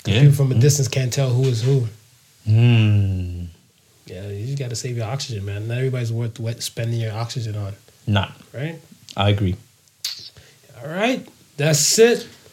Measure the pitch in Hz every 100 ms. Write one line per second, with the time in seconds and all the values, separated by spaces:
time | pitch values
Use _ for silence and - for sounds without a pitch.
0 | - 107 143 139 131 117 143 147 127 135
1 | 127 139 131 123 131 113 123 139 110 -
2 | _ _ _ _ 107 113 120 113 107 101
3 | 98 92 87 87 85 - _ _ _ _
4 | - 90 101 101 123 139 120 113 127 120
5 | 107 143 - 104 101 101 113 123 131 123
6 | 117 117 117 117 113 117 - - 117 117
7 | 110 107 117 131 110 104 98 98 _ _
8 | - 101 - - - 117 156 160 - -
9 | - - 101 101 92 92 - _ _ _
10 | - - - - - _ _ 113 151 180
11 | 233 226 - _ _ - 151 147 - 208
12 | 233 233 - - -